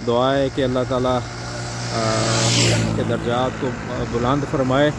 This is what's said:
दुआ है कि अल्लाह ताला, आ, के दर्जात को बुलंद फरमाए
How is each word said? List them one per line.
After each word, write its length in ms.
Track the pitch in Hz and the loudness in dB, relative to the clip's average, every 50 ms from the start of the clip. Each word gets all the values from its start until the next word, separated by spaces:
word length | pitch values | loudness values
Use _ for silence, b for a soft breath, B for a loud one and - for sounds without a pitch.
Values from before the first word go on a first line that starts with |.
| - | 0
दुआ 260 | 117 117 120 127 131 135 | 2 2 2 4 4 2
है 160 | 139 139 135 | 2 0 0
कि 120 | 123 139 135 | 0 0 0
अल्लाह 220 | 127 127 127 127 | 0 0 0 0
ताला, 300 | 120 131 123 127 127 127 | 0 0 0 0 2 0
आ, 40 | 123 113 - - - - - - - - - - - - - - 117 113 110 110 110 110 113 117 120 117 117 117 117 117 117 113 113 113 110 110 | 0 -2 -4 -8 -10 -10 -8 -8 -8 -8 -8 -8 -8 -6 -4 -4 -2 0 0 2 2 2 2 2 2 2 2 2 4 4 4 4 2 2 0 0
के 80 | 110 110 | -2 0
दर्जात 540 | 110 117 113 - 117 120 120 131 131 120 - | 0 -2 -2 0 0 0 0 0 0 -2 -2
को 160 | - 131 120 120 107 110 120 127 123 117 110 | -4 -4 -4 -4 -8 -8 -6 -6 -6 -4 -2
बुलंद 320 | 120 120 123 135 147 139 | 0 0 2 2 0 0
फरमाए 460 | - - 147 135 127 127 135 147 151 147 | -2 -2 -2 0 2 4 4 4 2 2